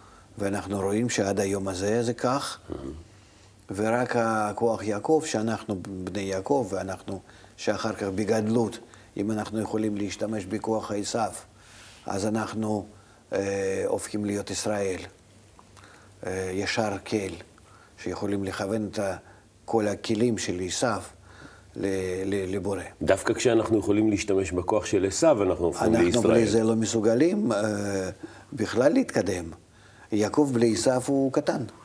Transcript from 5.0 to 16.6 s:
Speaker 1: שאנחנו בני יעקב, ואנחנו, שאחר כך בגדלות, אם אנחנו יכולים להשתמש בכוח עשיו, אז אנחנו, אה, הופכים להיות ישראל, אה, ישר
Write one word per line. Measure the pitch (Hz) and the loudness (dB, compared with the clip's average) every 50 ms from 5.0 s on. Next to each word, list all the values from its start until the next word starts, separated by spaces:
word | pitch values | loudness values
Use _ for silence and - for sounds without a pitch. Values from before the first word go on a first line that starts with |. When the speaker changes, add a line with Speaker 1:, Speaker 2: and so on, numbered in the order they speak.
| - - 156 151 151 | 2 2 2 2 2
Speaker 1:
שאנחנו | - - 110 107 113 113 104 - - 104 90 - | 0 -2 -2 0 -2 -2 -4 -4 -6 -6 -6 -6
בני | 104 95 92 92 90 90 101 | -8 -10 -8 -8 -6 -6 -4
יעקב, | 98 95 95 95 95 - 143 139 120 92 | -4 -2 -4 -4 0 0 0 0 0 -2
ואנחנו, | 98 92 95 95 92 - - - 98 92 - - - - - - - | -4 -6 -6 -6 -8 -10 -10 -10 -10 -10 -12 -16 -20 -20 -20 -20 -16
שאחר | - - 110 104 98 - 110 101 | -6 -4 -2 -2 -2 -2 -4 -4
כך | - 104 98 95 | -4 -4 -4 -2
בגדלות, | 95 107 95 113 110 107 107 113 120 - 101 - - - - - - - - - | -2 0 0 0 0 2 2 2 2 0 0 -4 -8 -16 -20 -20 -20 -20 -10 -6
אם | - 101 107 | -4 -4 -2
אנחנו | 110 104 104 - 107 110 | -2 -4 -4 -4 -4 -6
יכולים | 104 - - 107 110 107 104 | -4 -4 -4 -2 -2 -2 -2
להשתמש | 98 101 95 - - 107 107 113 107 92 | -4 -4 -6 -6 -6 -6 -4 -4 -6 -6
בכוח | 92 107 101 - 113 110 107 107 - 104 | -6 -6 -4 -2 -2 -2 -2 -2 -4 -6
עשיו, | 104 101 - - 120 110 95 - - - - - - - - - - - - - - - | -6 -4 -4 -2 -2 -2 -2 -4 -10 -14 -18 -20 -20 -20 -20 -20 -20 -20 -20 -20 -18 -10
אז | - 101 98 101 | -8 -4 -2 -2
אנחנו, | 107 107 110 107 101 107 110 110 107 107 101 92 - - - - - - - _ _ - | 0 0 -2 -2 -4 -4 -4 -2 -2 -2 -2 -4 -8 -14 -20 -20 -20 -20 -20 _ _ -4
אה, | 95 98 98 98 98 98 95 95 98 98 | -2 -2 -2 -2 -2 -2 -2 -2 -2 -2
הופכים | 98 107 101 - - - 107 104 | -2 -2 -2 -4 -6 -6 -4 -2
להיות | 101 101 101 98 - | -2 -2 -4 -4 -6
ישראל, | 95 - - 110 104 101 101 95 92 87 90 92 - - _ - - - - - - - - - - - - - - - - - - - - | -6 -4 -4 -2 -2 -2 -2 -2 -4 -6 -8 -14 -18 -20 _ -20 -20 -20 -20 -20 -20 -20 -20 -20 -20 -20 -20 -20 -20 -20 -20 -20 -20 -12 -10
אה, | 92 92 95 95 92 92 | -8 -6 -6 -6 -4 -4
ישר | 98 | -4